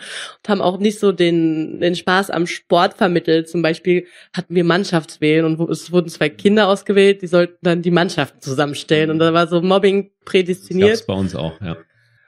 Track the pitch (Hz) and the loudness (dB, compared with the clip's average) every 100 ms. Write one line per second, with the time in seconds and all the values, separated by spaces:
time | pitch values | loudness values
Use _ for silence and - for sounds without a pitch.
0 | - - - - - 202 180 185 208 208 | -12 -14 -14 -12 -4 -2 0 0 -2 0
1 | 202 180 175 170 165 160 156 - 175 175 | 0 2 2 2 0 0 -4 -4 -4 -2
2 | - 185 196 165 175 - - 175 196 - | 0 0 0 -2 -4 -6 0 2 2 0
3 | 196 170 165 160 165 175 160 165 180 180 | 0 0 2 0 0 -2 -2 -2 0 -2
4 | 175 - - - - 175 175 175 196 170 | -2 -14 -14 -12 -4 -2 2 0 0 -4
5 | 147 - 151 156 160 160 170 160 - 175 | -4 -2 0 2 0 -2 -4 -6 -4 -2
6 | 165 - 151 151 202 214 190 196 - 196 | -2 -4 -4 0 2 4 4 2 0 2
7 | 196 196 175 175 175 - 180 170 175 170 | 4 2 0 0 0 -2 -2 0 2 2
8 | 180 156 135 _ 139 135 143 143 - 156 | 2 -2 -6 _ -6 -2 -2 -4 -2 0
9 | 156 156 165 165 170 175 185 196 202 196 | 0 0 2 2 0 0 2 2 2 0
10 | 190 _ - 190 180 185 - 180 202 226 | -4 _ -2 -2 0 -4 -6 0 2 2
11 | - - 98 65 80 - 87 78 - _ | -2 -4 -4 -4 -8 -8 -10 -12 -14 _
12 | _ _ | _ _